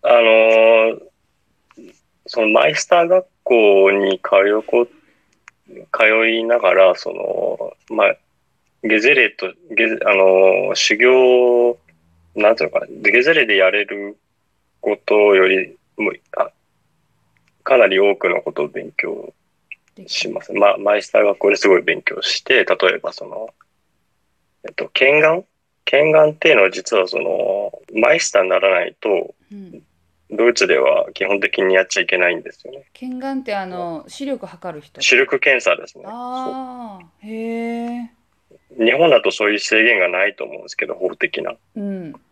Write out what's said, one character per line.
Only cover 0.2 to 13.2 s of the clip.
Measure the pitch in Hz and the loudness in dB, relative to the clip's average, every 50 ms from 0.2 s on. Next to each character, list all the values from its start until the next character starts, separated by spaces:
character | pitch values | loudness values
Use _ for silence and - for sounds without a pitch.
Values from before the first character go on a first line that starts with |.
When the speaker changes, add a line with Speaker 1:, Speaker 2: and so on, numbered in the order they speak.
| 117 | 6
Speaker 1:
ー、 | 113 110 110 110 113 113 110 113 113 113 113 110 113 110 - - - _ _ _ _ _ _ _ _ _ _ _ _ _ - - - _ _ _ _ _ _ _ | 6 6 6 6 4 4 4 6 6 6 4 4 0 -2 -4 -14 -20 _ _ _ _ _ _ _ _ _ _ _ _ _ -20 -20 -20 _ _ _ _ _ _ _
そ | - - 120 | -10 -4 -2
の | 113 110 | -2 2
マ | 110 117 139 156 | 2 2 2 2
イ | 151 | 0
ス | - - _ | -2 -2 _
タ | 180 175 | 2 2
ー | 170 170 | 2 2
学 | 185 185 185 _ _ _ _ | 2 0 0 _ _ _ _
校 | - - 117 110 104 98 98 98 98 | 2 2 4 6 6 6 6 4 4
に | 98 101 98 98 95 92 | 4 2 0 -2 -2 -4
通 | _ - - 98 98 101 | _ 0 2 2 2 2
う | 104 107 - | 0 -2 -4
こ-、 | - - 120 120 - _ _ _ _ _ _ _ _ _ _ _ - _ _ _ _ - - - _ - | -2 -2 -2 -2 -2 _ _ _ _ _ _ _ _ _ _ _ -20 _ _ _ _ -20 -20 -16 _ -2
通 | - 113 110 110 110 113 113 | 0 2 2 2 2 0 0
い | 113 113 113 | -2 -2 -2
な | 117 120 120 | 0 0 2
が | 107 92 90 | 2 2 4
ら、 | 95 95 92 87 | 6 4 4 4
そ | - - - | 0 -6 -10
の、 | 90 - - - - 85 - - - - - - - _ _ _ 113 | -10 -8 -8 -6 -6 -4 -4 -6 -6 -8 -10 -14 -14 _ _ _ -4
ま | 110 101 | -2 0
あ、 | 98 - _ _ _ _ _ _ _ _ _ _ _ _ _ | 0 -2 _ _ _ _ _ _ _ _ _ _ _ _ _
ゲ | - 110 107 110 | -4 -2 -2 0
ゼ | 110 131 151 | 2 2 2
レ | 139 123 104 | 2 2 0
と、 | - - 95 95 92 _ _ - | -2 -6 -12 -12 -12 _ _ -8
ゲ | 113 - - - | -4 -2 -2 -2
ゼ-、 | - - - 107 | -2 -4 -2 0
あ | 101 | 2
の | 95 95 95 95 95 95 95 95 95 95 98 | 4 4 4 6 6 6 4 4 2 0 -2
ー、 | - | -4
修 | - - - 107 104 | -4 -2 -2 0 2
行、 | 123 123 127 127 127 127 127 123 123 123 120 120 120 120 120 _ _ _ _ _ _ _ _ _ _ _ _ | 2 4 4 4 4 4 4 4 4 4 4 2 2 0 0 _ _ _ _ _ _ _ _ _ _ _ _
な | 107 104 107 113 | 0 2 2 2
ん | |
て | - 78 | 2 -2
い | - | -4
う | |
の | - - | -4 -4
か | - - | -6 -6
な、 | - - - - | -16 -4 -4 0
ゲ | - 120 | 2 2